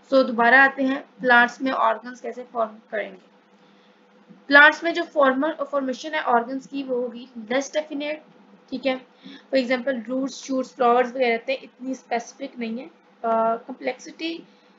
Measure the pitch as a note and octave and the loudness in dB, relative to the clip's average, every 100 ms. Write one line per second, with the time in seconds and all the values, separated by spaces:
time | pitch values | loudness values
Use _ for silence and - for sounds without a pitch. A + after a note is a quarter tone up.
0 | - C4+ A3+ A3+ A#3 C4 C4+ C#4 C4 C#4 | 2 2 4 4 6 6 6 2 -2 -2
1 | - - B3+ A#3+ A#3+ - C4 - A3+ G#3+ | -8 -4 4 4 4 0 -4 0 0 0
2 | B3 B3 A#3+ A#3 B3 A#3 A3 G#3+ - G#3+ | -8 -14 -14 -14 -10 -6 -6 -6 -10 -10
3 | G3 F#3 _ _ _ _ _ _ _ _ | -8 -14 _ _ _ _ _ _ _ _
4 | _ _ _ - - C#4+ D4+ D4+ E4+ E4 | _ _ _ -14 6 8 8 6 -4 -4
5 | E4 D#4 C4+ C4 D#4 D#4 C#4 C#4+ C4 A#3+ | -2 2 2 2 -2 -4 -6 -4 -4 -8
6 | D#4 D4+ - A#3+ A#3 C4+ - C#4 C4 B3 | -6 -6 0 0 0 -10 -10 -10 -6 -6
7 | A#3+ A#3 B3+ A#3 G#3+ C4 C#4 D4+ D4+ C#4+ | -6 -10 -16 -16 -6 -4 -4 -6 -6 -8
8 | D4 D4+ - _ _ _ - C4 C4+ B3+ | -8 -10 -14 _ _ _ -14 -6 -4 -4
9 | - _ - - - C4+ A#3+ B3+ C4 B3 | -8 _ -20 -20 -4 -2 0 -2 -4 -6
10 | A3 C4 C4+ - - C4 B3+ - A#3+ B3 | -6 -6 -6 -8 -8 -6 -6 0 2 2
11 | A#3+ C4 A#3+ A3+ C4 C4+ - - C4 B3+ | 2 0 0 -2 -4 -8 -8 -14 -10 -10
12 | - A#3 - - C4+ B3 A3+ A#3 D#4+ _ | -6 -8 -8 -14 -14 -10 -10 -10 -14 _
13 | _ _ A3+ A3+ A3+ A#3 - B3+ C4 - | _ _ -2 0 0 -2 -8 -8 -8 -8
14 | D#4 - E4 E4+ - _ _ | -12 -10 -10 -10 -16 _ _